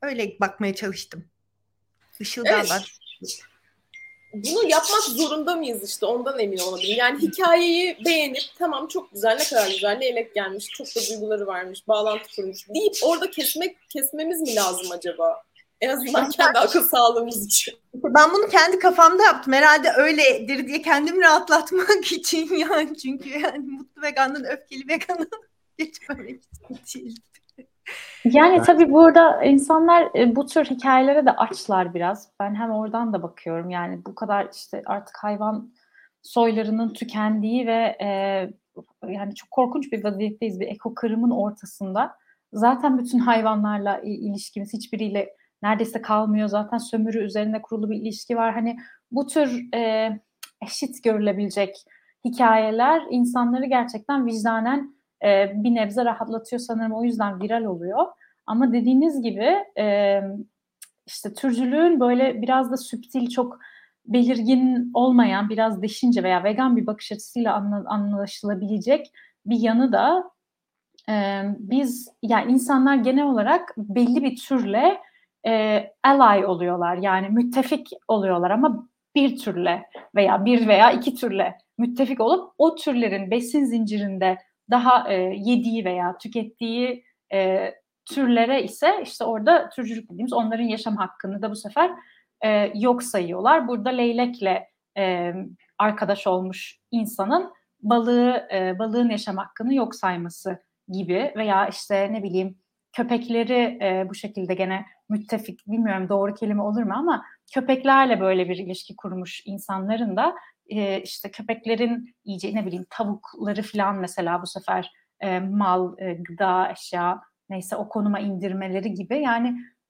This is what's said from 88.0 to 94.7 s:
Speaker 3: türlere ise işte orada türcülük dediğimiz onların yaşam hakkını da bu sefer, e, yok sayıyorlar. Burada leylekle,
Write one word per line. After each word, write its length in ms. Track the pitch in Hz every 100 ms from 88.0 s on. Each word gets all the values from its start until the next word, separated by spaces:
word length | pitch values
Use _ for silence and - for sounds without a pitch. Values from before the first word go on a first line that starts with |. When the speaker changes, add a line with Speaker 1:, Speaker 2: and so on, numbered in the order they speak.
| -
Speaker 3:
türlere 580 | - 254 233 233 269
ise 360 | 214 - 302 403
işte 200 | 311 -
orada 460 | 233 220 220 339 -
türcülük 400 | - 220 226 -
dediğimiz 240 | 175 247
onların 300 | 240 220 226
yaşam 320 | 233 214 233 208
hakkını 460 | 190 - 190 202
da 100 | 214
bu 40 | 208
sefer, 360 | 208 277 359 - - _ _ _
e, 300 | 220 208 208 208
yok 280 | 247 247
sayıyorlar. 640 | 240 202 175 180 220 320 240
Burada 220 | 240 214
leylekle, 800 | 254 240 233 247 240 190 180 -